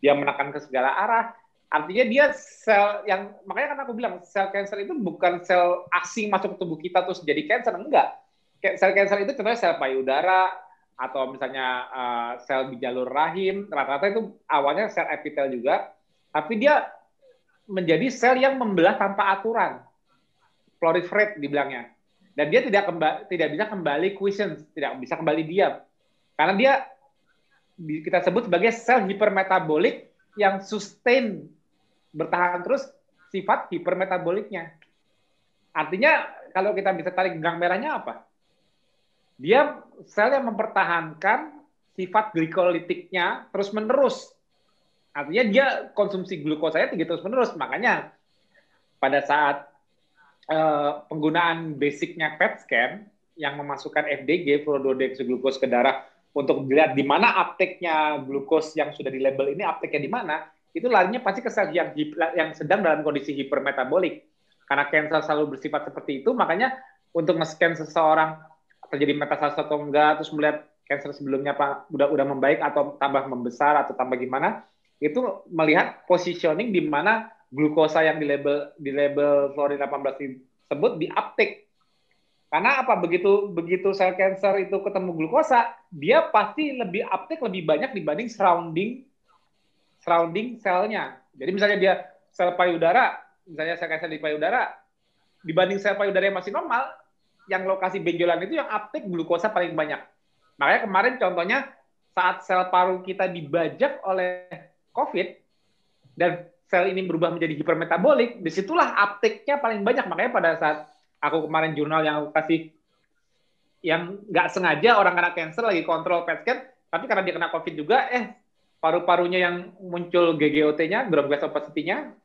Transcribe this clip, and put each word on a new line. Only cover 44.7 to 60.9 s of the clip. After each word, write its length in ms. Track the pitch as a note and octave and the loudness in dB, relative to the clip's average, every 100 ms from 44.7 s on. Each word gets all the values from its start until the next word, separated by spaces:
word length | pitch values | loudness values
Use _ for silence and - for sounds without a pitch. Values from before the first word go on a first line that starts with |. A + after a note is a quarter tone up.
| _ _ _ _ | _ _ _ _
Artinya 320 | C#3+ D3 F3+ A3 | -10 -4 0 4
dia 200 | G#3+ C4+ A3 - | 4 2 0 -4
konsumsi 440 | - G3+ F#3 F3+ E3+ | -2 -2 -2 -8 -6
glukosanya 560 | D3 D3+ D#3+ D#3+ B3+ | -4 -2 0 0 0
tinggi 120 | G#3+ D#3+ | -2 -4
terus-menerus. 480 | E3 F#3 B3+ A3+ | -4 -2 0 0
Makanya 600 | D#3+ B2+ C#3+ A#3 E3 - _ _ _ _ _ _ _ _ _ | -2 -6 -2 0 0 -4 _ _ _ _ _ _ _ _ _
pada 240 | C3+ C#3+ | 0 0
saat, 480 | C#3+ D3 C#3+ - - _ _ _ _ _ _ _ - | 2 2 2 0 -8 _ _ _ _ _ _ _ -4
eh, 400 | D#3 D#3 D3 C#3+ D3+ - | 0 2 2 -2 -4 -8
penggunaan 720 | D#3 D#3 E3 E3+ E3 D#3+ C#3 | -2 0 2 0 -2 -6 -2
basicnya 560 | D3 C#3+ E3+ E3+ D#3 | -2 -2 -8 -4 -6
pet 320 | D#3 G3+ - - | 0 -2 -2 -2
scan 400 | A#2+ B2+ G3+ - _ _ - | 0 0 -4 -18 _ _ -8
yang 160 | C#3+ C#3+ | -8 -6
memasukkan 480 | C#3+ C#3+ D3+ D3+ D3 | -10 -10 -4 -4 -2
F 160 | C#3 C3 | -4 0
D 160 | F3 | 0
G, 240 | C#3+ C#3+ D3+ | 2 0 0
fluorodeoxyglukos 960 | C#3+ C3+ B2+ C3 C3 A#2+ B2 C3+ C3 | -2 0 0 -2 -4 -4 -2 -2 -2
ke 80 | C3 | 0
darah 320 | A#2+ B2+ - - _ _ | 2 2 0 -8 _ _
untuk 320 | C#3+ C3+ C#3 C3+ | -4 0 0 4
dilihat 320 | C#3 D#3 C3+ | 4 4 2
di 80 | C#3 | 2
mana 320 | D#3 A3 F#3+ | 4 4 2
uptake-nya 800 | E3+ - F#3 - F3 D#3 D3+ D3 C3 | -2 -2 -4 -2 -2 0 0 -2 -4
glukos 480 | C#3 C#3 D#3 D3+ | -6 0 0 0
yang 160 | D#3 C#3+ | -4 -4
sudah 200 | - C3+ | -4 -8
di 120 | C3 | -2
label 320 | C3+ C3+ C#3 | -2 0 -2
ini, 80 | E3+ | -2
uptake-nya 400 | F#3+ - - C#3+ | -4 -4 -6 -6
di 80 | C#3 | -4
mana, 400 | A#3+ F#3 D#3 - _ _ | -4 -4 -6 -8 _ _
itu 160 | E3+ B3 | -4 4